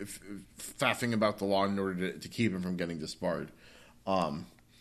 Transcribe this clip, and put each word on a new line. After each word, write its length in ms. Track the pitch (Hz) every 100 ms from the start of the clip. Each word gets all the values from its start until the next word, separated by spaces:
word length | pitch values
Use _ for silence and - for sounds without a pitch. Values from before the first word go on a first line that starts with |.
f-, 180 | 101 - 95 101 - -
faffing 540 | - - 127 107 120
about 260 | 113 107 104
the 60 |
law 200 | 101 98 98
in 120 | 98
order 340 | 95 90 90
to, 60 | 78
to 100 | -
keep 220 | - 113
him 100 | 92
from 160 | 90 90
getting 220 | 87 82
disbarred. 540 | 78 - 90 80 76 - - - - - -
Um, 380 | 95 80 73 90 - - -